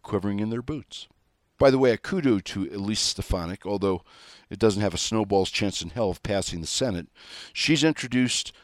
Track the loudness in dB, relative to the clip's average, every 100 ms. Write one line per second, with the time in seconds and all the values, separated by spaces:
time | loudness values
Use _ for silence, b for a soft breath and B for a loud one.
0 | -4 -2 0 -2 -2 -4 -6 -8 -10 -16
1 | -18 _ _ _ _ 4 6 6 6 4
2 | 0 0 2 2 0 -6 -4 -4 -4 -2
3 | -2 -2 -2 -2 -2 -6 -4 0 0 0
4 | -6 B B B B 2 4 4 0 0
5 | -2 -2 2 2 2 0 -2 -4 -6 -4
6 | -2 -2 -2 -2 -2 -6 -6 -2 -2 -4
7 | -8 _ B B B -4 0 4 2 0
8 | -2 0 2 0 -6 -12